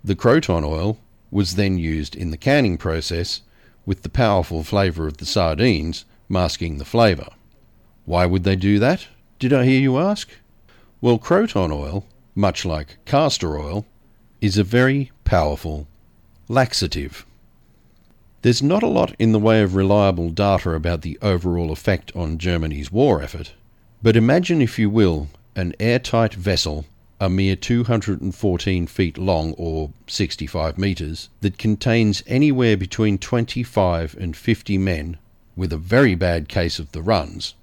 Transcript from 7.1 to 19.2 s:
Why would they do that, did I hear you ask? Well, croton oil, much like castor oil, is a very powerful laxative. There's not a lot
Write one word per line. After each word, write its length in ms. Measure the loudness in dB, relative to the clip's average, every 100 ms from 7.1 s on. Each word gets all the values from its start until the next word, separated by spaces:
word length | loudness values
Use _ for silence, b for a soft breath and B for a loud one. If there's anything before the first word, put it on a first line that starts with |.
| 2 -6 _ _ _ _ _ _ _
Why 220 | -4 0 2
would 180 | 2
they 120 | 0 0
do 220 | 2 2
that, 280 | 2 0 -6 _ _ _
did 160 | 0
I 100 | 2
hear 160 | 4 4
you 160 | 2 2
ask? 320 | 0 -2 -8 -18 _ _ _ b b b
Well, 160 | 2 2
croton 560 | 2 2 2 0 -2
oil, 320 | -2 -4 -8 -8 _ _
much 320 | -2 0 0 -4
like 320 | -4 -6 -16 -2
castor 520 | 2 2 0 -4 -6
oil, 280 | -6 -8 -8 _ _ _ _ _
is 160 | 0 2
a 60 |
very 460 | 2 4 4 2 -4 -4
powerful 640 | 0 2 2 -2 -8 -10 -12 _ _ _ _ _ -2
laxative. 760 | 0 0 0 -4 -4 -8 -12 -20 _ _ _ _ _ _ _ _ _ _ _
There's 180 | 2 2
not 220 | 2 2
a 60 | 0
lot 260 | 0 -2 0